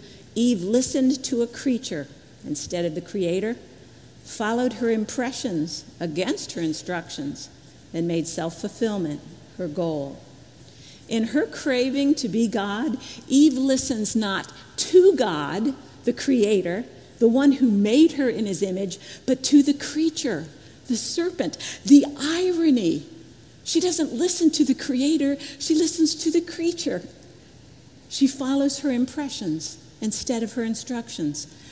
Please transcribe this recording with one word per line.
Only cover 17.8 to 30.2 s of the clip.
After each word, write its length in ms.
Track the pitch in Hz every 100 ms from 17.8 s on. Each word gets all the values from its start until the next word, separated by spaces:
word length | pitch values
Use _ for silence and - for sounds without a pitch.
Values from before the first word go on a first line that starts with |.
| 202 254 320
her 160 | 277 262
in 180 | - 208
his 160 | 185
image, 360 | 196 185 196 - - - -
but 180 | 254
to 180 | - 294
the 120 | 277
creature, 760 | 285 - 302 320 311 277 165 156 - - - -
the 80 | 226
serpent, 640 | - - 349 - 233 - - -
the 200 | - 285 285 285
irony. 880 | 285 330 370 339 330 247 180 151 - - - - - -
She 160 | - 330
doesn't 320 | 359 330 277
listen 380 | 226 359 - 330
to 120 | -
the 100 | 269
creator, 640 | 262 - 277 277 311 277 277 - -
she 160 | -
listens 400 | 311 320 - 311 -
to 140 | 330
the 100 | 339
creature. 640 | 339 - 339 339 285 180 - - - - - - - - - - -
She 200 | - 269
follows 520 | - 262 277 277 277
her 120 | 294
impressions 840 | 240 254 - 285 - 190 156 - - - -
instead 420 | 220 202